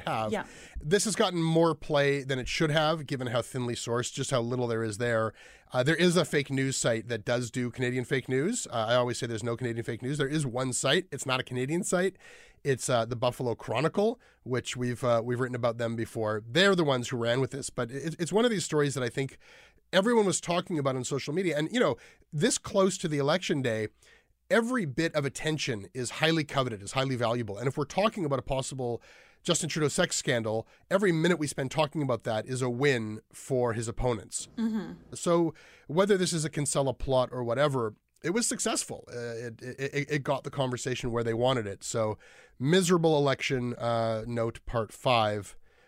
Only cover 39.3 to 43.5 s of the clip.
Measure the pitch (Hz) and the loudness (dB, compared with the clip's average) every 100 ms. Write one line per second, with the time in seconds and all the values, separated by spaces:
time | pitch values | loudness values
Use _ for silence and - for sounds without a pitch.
39.3 | 117 120 113 127 120 135 143 143 147 135 | -8 -10 -10 -12 -8 -4 -4 -2 -2 0
40.3 | 135 139 - 131 123 135 123 127 117 117 | -2 -2 -2 -2 -2 -4 -4 -2 0 0
41.3 | 113 123 127 104 98 - 120 107 104 - | 2 4 2 -2 -8 -6 -2 -2 -2 -10
42.3 | - - - 131 185 175 180 160 151 143 | -20 -20 -4 2 4 6 4 6 4 4
43.3 | 131 - | 0 0